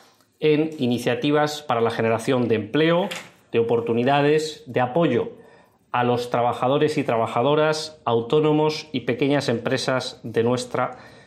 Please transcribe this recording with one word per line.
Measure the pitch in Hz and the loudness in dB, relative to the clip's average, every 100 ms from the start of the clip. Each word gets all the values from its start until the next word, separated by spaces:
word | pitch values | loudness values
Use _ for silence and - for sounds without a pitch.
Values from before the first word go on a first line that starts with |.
| - _ _ _ | -20 _ _ _
en | 156 151 160 - | 0 2 0 -2
iniciativas | 123 123 135 120 147 147 151 - | -2 0 -2 -2 0 0 0 -2
para | - 120 | -4 0
la | 117 | 0
generación | 117 113 110 131 127 117 | 0 0 0 0 0 0
de | 110 | -2
empleo, | 107 147 160 170 196 - - - _ | 0 0 2 2 -2 -8 -16 -20 _
de | 117 | -2
oportunidades, | 117 117 113 117 123 143 143 156 156 - - | 0 0 0 0 2 2 2 2 0 -8 -6
de | 123 | -2
apoyo | 127 170 156 117 85 - - - _ _ _ | 0 0 2 0 -2 -8 -20 -20 _ _ _
a | 123 | 0
los | 123 120 - | 2 0 0
trabajadores | 123 120 113 127 143 147 147 | 0 0 0 0 2 2 0
y | |
trabajadoras, | 131 117 110 120 135 151 156 156 - - 123 | -2 0 0 0 2 2 2 0 -6 -8 -2
autónomos | 117 113 151 151 151 151 151 - | 0 2 2 4 2 2 -2 -6
y | 127 | -6
pequeñas | - - 139 143 135 | -4 0 0 2 0
empresas | 117 123 127 - 127 - - | -2 -2 -2 0 -2 -4 -10
de | 120 113 | -4 0
nuestra | 117 123 - 131 131 - - - | 0 0 -2 -4 -4 -6 -20 -20